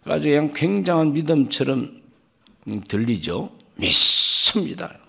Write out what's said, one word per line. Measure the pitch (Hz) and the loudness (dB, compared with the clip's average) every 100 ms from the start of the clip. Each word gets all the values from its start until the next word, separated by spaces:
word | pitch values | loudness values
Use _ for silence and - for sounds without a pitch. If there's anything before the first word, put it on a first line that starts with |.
아주 | - 156 151 | -4 -4 0
그냥 | 147 151 | 0 0
굉장한 | 147 160 202 180 170 156 | -2 -2 -2 0 0 0
믿음처럼 | 147 156 160 131 - 135 135 127 - _ _ _ _ _ _ - 107 95 | -2 -2 0 0 -2 -2 -4 -6 -14 _ _ _ _ _ _ -12 -12 -6
들리죠. | 104 117 110 80 87 - - _ | -6 -4 -4 -6 -8 -10 -16 _
믿습니다. | _ - - - - - - - 220 180 - 87 - | _ 4 6 6 6 4 2 2 0 -4 -8 -12 -14